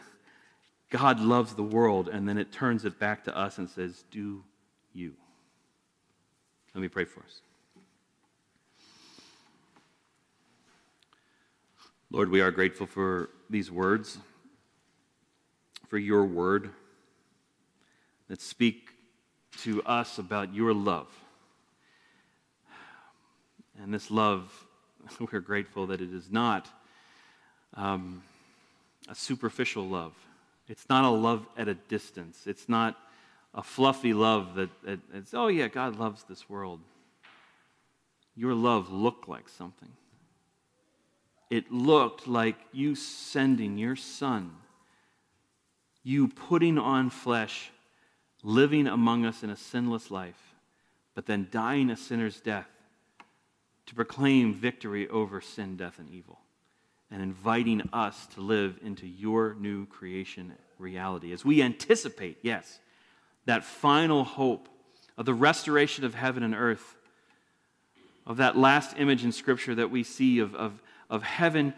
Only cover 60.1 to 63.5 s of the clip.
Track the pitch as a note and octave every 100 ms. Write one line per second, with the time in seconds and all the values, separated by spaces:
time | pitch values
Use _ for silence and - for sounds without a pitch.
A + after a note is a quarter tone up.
60.1 | F#2+ F#2+ G2 F2+ - _ - F#2 F#2 F#2+
61.1 | F2+ E2+ F2 C#3 D3+ B2+ A#2 - A3+ C3+
62.1 | - F2+ - A#2 G#2+ - - _ _ _
63.1 | _ _ _ -